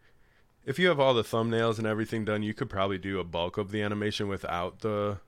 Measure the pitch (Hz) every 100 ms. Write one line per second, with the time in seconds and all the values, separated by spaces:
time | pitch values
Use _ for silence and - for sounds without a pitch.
0 | _ _ _ _ _ _ - 131 180 147
1 | 135 120 104 117 113 113 113 110 110 107
2 | 113 113 107 107 107 104 98 98 98 95
3 | 95 95 87 85 87 - 98 107 104 104
4 | 104 - 104 95 - 87 90 - 110 104
5 | 104 101